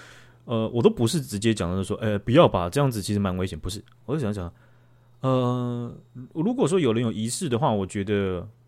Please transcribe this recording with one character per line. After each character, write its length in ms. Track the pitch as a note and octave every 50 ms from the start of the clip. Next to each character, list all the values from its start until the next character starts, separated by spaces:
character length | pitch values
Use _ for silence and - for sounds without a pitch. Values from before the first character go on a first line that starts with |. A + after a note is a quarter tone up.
| - - - - - - - _ _
呃， 240 | - A#2 A2+ A2+ G#2
我 140 | - A#2+ A2+
都 80 | G#3+
不 160 | A3+ - A#2+
是 120 | A2+ - E3+ C3
直 160 | - - G2+
接 160 | G#2 A#2 A2
讲 200 | G#2 F#2+ E2+ F2+
的 80 | F#2+ F#2+
说 140 | - G#2 - A2+
，“呃， 160 | A2 G#2 G2+
不 140 | - - A#2
要 140 | D#3 E3+
吧， 220 | A#2+ - F#2+ F2 F2+
这 100 | - C#3
样 120 | C#3+ C3+
子 100 | A#2+ G#2+
其 140 | F#2 - G#2
实 40 | G2+
蛮 160 | G2+ F#2+ F2+ F#2
危 80 | F#2
险。” 100 | F#2 E2+ D#2
不 120 | - F2+
是， 120 | F#2+ G2+ - - - _ _
我 100 | - C3
是 60 | D#3+
想 100 | C3+ G2+
讲， 220 | G#2 G2+ F2 E2+ - - _ _ _ _ _ _ _ _ _ _ - _
呃， 720 | - C3 C3 B2+ B2+ B2 B2 B2 B2 B2 A#2+ A#2+ A#2+ A#2+ - - - _ _ B2 B2+ - -
如 200 | E3 D#3 A3 B3+
果 140 | B3+ A3+ C#3+
说 100 | F3 G3
有 140 | D#3+ A#2+ A2
人 100 | A#2 B2+
有 80 | A2+
疑 160 | F#2+ G2+ A2
似 220 | A#2+ A#2+ - G3 D3+
的 100 | A#2+ A2+
话， 120 | D3 C#3+
我 160 | A2 G2+ G2
觉 160 | F#2 - G#2+ G2
得 440 | G2 G#2 G2+ G2 F#2+ F2+ F2 F#2 G#2+ - _ _